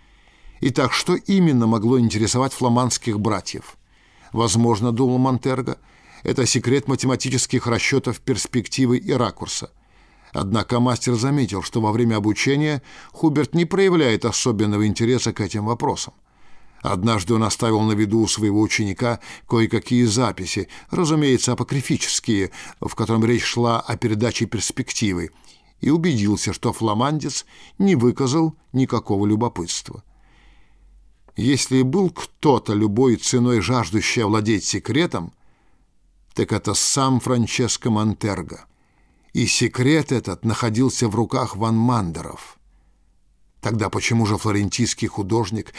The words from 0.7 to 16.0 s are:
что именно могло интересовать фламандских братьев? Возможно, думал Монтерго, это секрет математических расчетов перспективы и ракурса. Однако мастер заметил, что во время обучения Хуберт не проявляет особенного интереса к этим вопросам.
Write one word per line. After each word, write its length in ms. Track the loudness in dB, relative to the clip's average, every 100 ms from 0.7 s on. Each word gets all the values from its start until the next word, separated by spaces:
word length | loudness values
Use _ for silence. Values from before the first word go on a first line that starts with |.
| 2 0
что 220 | 0 0 0
именно 500 | 2 4 4 4 4
могло 340 | 2 4 4
интересовать 540 | 4 2 0 0 -2
фламандских 640 | 0 0 2 2 -2 -4 -2
братьев? 580 | 0 -2 -4 -12 -14 -20 _ _ _ _ -8
Возможно, 580 | -2 2 4 4 2 0
думал 260 | 2 2 2
Монтерго, 640 | 2 0 0 -2 -4 -8 _ _ -20 -8
это 240 | -2 0 2
секрет 420 | 0 2 0 0
математических 800 | -2 0 -2 -2 -2 0 -2 0
расчетов 540 | 0 0 0 0 -4
перспективы 800 | -2 -2 -2 -4 -2 0 2 2
и 120 | 0
ракурса. 600 | 0 0 -4 -8 -8 -10 _ _ _ _ _ -10
Однако 480 | -6 -2 -2 0 0
мастер 360 | 2 0 -2 0
заметил, 480 | 0 0 0 -4
что 180 | -4 -2
во 100 | 0
время 260 | 2 0 2
обучения 680 | 0 0 0 2 0 -2 -8 -20 -20
Хуберт 440 | -2 0 2 0 0
не 100 | 0
проявляет 600 | 2 4 4 4 2 0
особенного 600 | -2 0 0 0 2 0
интереса 480 | 2 0 0 0
к 80 | -2
этим 240 | -4 -4 -4
вопросам. 480 | -2 -2 -4